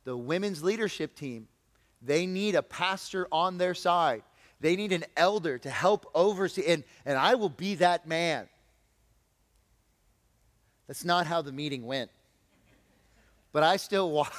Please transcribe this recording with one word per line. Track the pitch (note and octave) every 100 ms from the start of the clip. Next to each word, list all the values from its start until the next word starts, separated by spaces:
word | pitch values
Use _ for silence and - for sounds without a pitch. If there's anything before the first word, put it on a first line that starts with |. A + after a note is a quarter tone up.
The | - B2
women's | B2 F3 G3+ E3
leadership | E3+ A3 F3+ - D#3 -
team, | C#3+ A2+ A2 _ _ _ _ _
they | A#2+ D3+ F#3
need | F#3 G#3
a | E3+
pastor | - - F3+ F#3+ - F#3+ F3+
on | D#3 F3+ F3+
their | F3+
side. | F3 F3+ F3 D#3 A2+ - _ - _
They | D#3 F#3+
need | G#3
an | F3+ D#3+ -
elder | F3 G#3 E3 B2
to | C#3+
help | B2+ F3+ G#3 -
oversee, | D#3+ F#3+ F#3+ F#3+ - D#3
and, | E3 - -
and | C3+ C3+
I | E3
will | B3 G3+
be | C3+ F#3 F3+
that | F3 F3 D#3+
man." | E3 E3+ C#3 F#2+ _ _ _ _ _ _ _ _ _ _ _ _ _ _ _ _ _ _ _ _ _ _ _ -
That's | -
not | E3+ F3 D#3+
how | E3+
the | C#3+
meeting | C3+ D3+ C3+
went. | A#2 C3+ A2+ _ _ _ _ _ _ _ _ _ _ _ _ _ _
But | D3+
I | D#3+ F#3+
still | - G3 F3+
wa-, | D3 C#3+